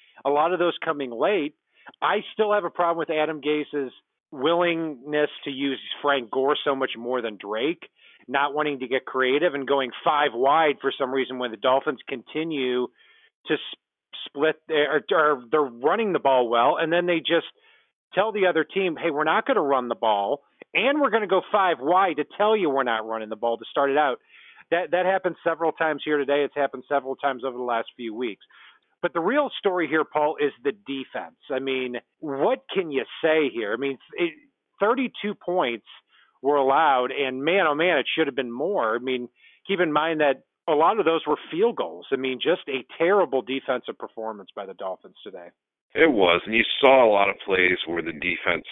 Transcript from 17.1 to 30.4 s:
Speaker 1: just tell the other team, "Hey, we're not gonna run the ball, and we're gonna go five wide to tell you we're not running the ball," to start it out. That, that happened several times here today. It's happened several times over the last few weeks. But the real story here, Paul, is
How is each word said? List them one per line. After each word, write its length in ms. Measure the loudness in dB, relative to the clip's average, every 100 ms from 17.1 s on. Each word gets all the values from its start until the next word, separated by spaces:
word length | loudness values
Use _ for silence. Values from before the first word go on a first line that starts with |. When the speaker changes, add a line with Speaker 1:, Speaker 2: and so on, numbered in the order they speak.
| -2
Speaker 1:
just 280 | 0 0 -2 _ _ _ _ _ _
tell 180 | -2 0
the 160 | 2 2
other 160 | 2
team, 320 | -2 -2 -2 -2
"Hey, 140 | -4
we're 120 | 0
not 220 | 0 0 2
gonna 160 | 0
run 260 | 2 0 0
the 80 | -2
ball, 460 | 2 2 0 -4 _ _ -6
and 280 | -2 0 0
we're 80 | 2
gonna 180 | 0 2
go 140 | 0 2
five 260 | 2 2 0
wide 380 | 2 2 2 0
to 80 | -6 0
tell 180 | 2 2
you 140 | 2
we're 140 | 0
not 220 | 0 -2 -2
running 240 | -6 -6
the 60 | -4
ball," 220 | -2 -2
to 80 | -4
start 200 | 0 2
it 80 | 2
out. 220 | 2 -2 _ -20 -20 -20 -4
That, 200 | -2 0
that 140 | 0 2
happened 300 | 0 -2 -4
several 280 | -4 0 -2
times 300 | 0 -2 -2 -2
here 120 | -2
today. 260 | 2 0
It's 120 | 0 -2
happened 280 | -4 -4 -4
several 280 | -4 -2 -4
times 280 | -4 -4
over 140 | -8 -6
the 60 |
last 260 | -4 -4 -4 -10
few 180 | -10 -6
weeks. 280 | -8 -8 _ -20 -20 _ _ _
But 120 | -4
the 60 | -2
real 300 | 0 0 -2 -2
story 280 | -2 -2 0
here, 180 | 0 0
Paul, 320 | 0 -2
is 140 | 0